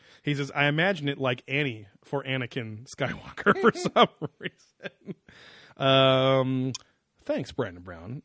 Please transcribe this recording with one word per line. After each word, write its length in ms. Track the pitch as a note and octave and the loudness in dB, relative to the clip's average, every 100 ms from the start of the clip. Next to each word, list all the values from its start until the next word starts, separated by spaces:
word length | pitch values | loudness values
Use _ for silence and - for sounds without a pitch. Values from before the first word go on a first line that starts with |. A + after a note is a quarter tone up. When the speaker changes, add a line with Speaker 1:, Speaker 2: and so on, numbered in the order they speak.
| _ | _
Speaker 1:
<laughs> 160 | _ | _
Speaker 2:
He 140 | - C#3+ | -4 -2
says, 160 | C#3 | -2
"I 140 | - D3 | 2 2
imagine 420 | D3 F3+ F#3 C#3+ | 4 2 0 -2
it 80 | C#3 | -2
like 240 | C3 B2+ - | -2 -2 -4
Annie 400 | C3+ D3 A2 G2+ _ | -2 -2 -6 -12 _
for 200 | - C#3+ | -8 -6
Anakin 640 | C3+ C3 A#2+ C3+ A2+ G#2+ C3 - | -4 -4 -4 -6 -8 -10 -12 -6
Skywalker 640 | B2+ - - - - F4+ | -4 -4 -12 -2 2 4
<laughs> 20 | |
for 100 | F#4 | 4
some 360 | - F4+ - A3+ - D#3 - | 2 0 4 2 2 -12 -8
reason." 800 | - - _ _ F#3+ _ - - _ - - - - - | -12 -12 _ _ -16 _ -16 -16 _ -20 -20 -20 -18 -2
Um, 960 | C3+ C3+ C3+ C3 C3 C3+ C3 C3 C3 A#2+ _ _ _ _ | 2 4 6 4 4 2 2 0 -2 -6 _ _ _ _
thanks, 280 | - D4 C#3 | -6 -4 -4
Brandon 300 | - A2 F2 | -6 -6 -8
Brown. 400 | F2 E2+ E2+ C3+ | -14 -14 -12 -14